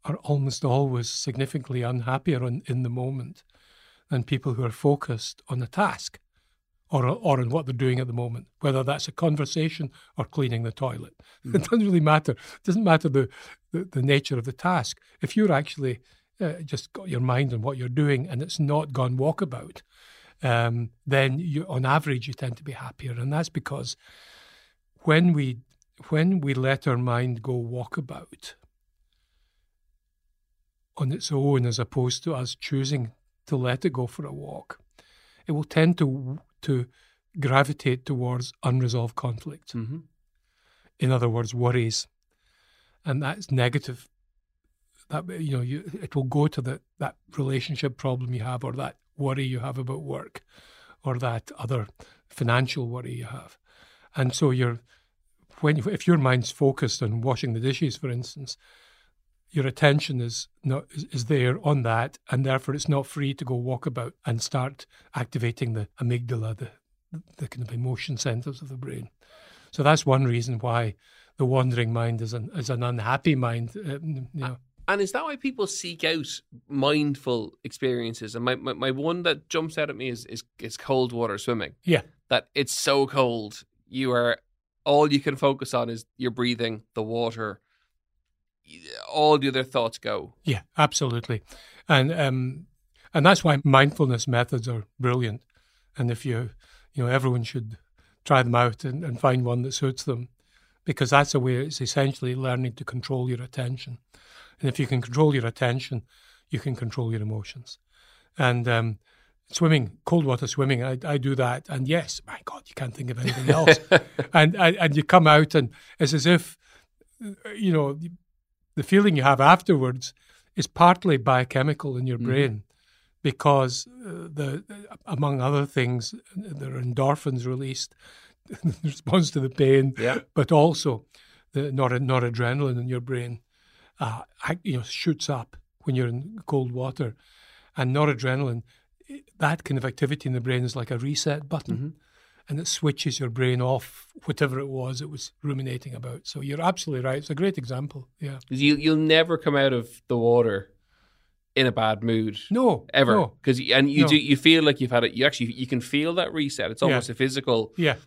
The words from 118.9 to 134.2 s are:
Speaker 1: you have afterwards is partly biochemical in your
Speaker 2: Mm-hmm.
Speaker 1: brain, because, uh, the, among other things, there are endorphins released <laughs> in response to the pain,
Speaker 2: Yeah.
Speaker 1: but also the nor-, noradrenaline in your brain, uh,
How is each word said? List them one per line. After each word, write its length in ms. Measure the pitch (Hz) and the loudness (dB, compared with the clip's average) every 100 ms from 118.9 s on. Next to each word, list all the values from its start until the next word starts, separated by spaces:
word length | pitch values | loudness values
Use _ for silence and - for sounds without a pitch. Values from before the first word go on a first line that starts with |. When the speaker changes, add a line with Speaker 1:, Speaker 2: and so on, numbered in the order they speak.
| 196 202 151 | 6 6 6
Speaker 1:
you 60 | |
have 180 | 131 131 | 6 8
afterwards 720 | 139 180 - 156 127 127 - _ _ _ _ - | 8 8 6 2 2 -2 -10 _ _ _ _ -6
is 120 | - | -6
partly 500 | - 175 185 185 139 | 6 6 8 2 2
biochemical 800 | 117 127 127 135 143 147 147 123 | 4 2 2 0 0 0 -4 -4
in 100 | 127 | -4
your 100 | 120 | -2
Speaker 2:
Mm-hmm. 100 | 117 | 0
Speaker 1:
brain, 360 | 131 139 107 - _ _ _ _ _ | 2 2 -2 -12 _ _ _ _ _
because, 640 | 151 - 147 139 131 127 - 254 220 | -4 2 4 6 4 -4 -10 -16 -14
uh, 240 | 170 170 | -12 -12
the, 300 | 151 139 147 202 202 208 - - | -8 -6 -8 -12 -20 -20 -20 -6
among 360 | 135 147 139 | -2 0 0
other 240 | 127 143 143 | 2 0 0
things, 500 | - 123 123 107 226 _ 185 | 0 0 -2 -6 -12 _ -12
there 400 | 208 143 135 127 | -12 -10 -10 -6
are 40 | |
endorphins 640 | 127 120 135 147 147 123 123 | -4 0 2 2 -2 -4 -4
released 480 | 127 135 131 - _ - - - _ _ | -6 -6 -8 -10 _ -20 -20 -20 _ _
<laughs> 140 | - | -4
in 100 | 170 - | -4 -2
response 480 | 156 - - 185 160 | -6 -6 0 2 2
to 80 | 147 | 0
the 80 | 131 | -4
pain, 440 | 131 135 135 135 127 | 2 6 6 4 0
Speaker 2:
Yeah. 200 | 113 139 - | 0 0 -2
Speaker 1:
but 180 | - 131 | -2 4
also 540 | 156 156 151 151 113 _ _ _ _ _ | 6 6 4 -2 -4 _ _ _ _ _
the 200 | 139 143 | -4 -2
nor-, 160 | 135 131 | 2 2
noradrenaline 920 | 123 131 131 120 117 120 135 139 123 | 2 2 2 2 0 0 0 0 -2
in 80 | 123 | -4
your 140 | 123 | -6
brain, 400 | 120 127 120 117 _ _ _ _ _ _ | -4 -6 -6 -12 _ _ _ _ _ _
uh, 220 | 123 110 | -6 -6